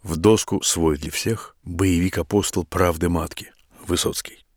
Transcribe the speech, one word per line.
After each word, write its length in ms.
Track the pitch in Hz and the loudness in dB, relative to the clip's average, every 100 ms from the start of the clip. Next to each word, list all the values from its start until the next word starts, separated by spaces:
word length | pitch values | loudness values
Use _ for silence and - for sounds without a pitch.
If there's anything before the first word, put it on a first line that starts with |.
В 140 | 92 80 | -6 2
доску 460 | 95 110 - 98 | 4 4 2 -2
свой 340 | - - 82 73 | -2 0 0 0
для 140 | 73 | -4
всех, 460 | - - 113 - _ | -6 -4 -4 -8 _
боевик-апостол 1000 | - 82 98 85 90 87 82 101 95 - | -10 0 2 2 2 -2 0 0 2 -4
правды 440 | 82 92 90 80 87 | -4 2 2 2 0
матки, 440 | 85 80 - - _ _ - - | 0 -4 -10 -18 _ _ -20 -4
Высоцкий. 580 | 90 - - - - _ | -2 -2 -6 -12 -18 _